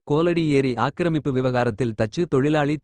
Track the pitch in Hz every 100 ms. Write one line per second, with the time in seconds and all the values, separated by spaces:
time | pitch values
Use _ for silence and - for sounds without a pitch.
0 | - 147 175 170 156 139 135 117 131 -
1 | 170 160 147 127 131 123 120 104 123 110
2 | 110 - 175 139 143 151 143 151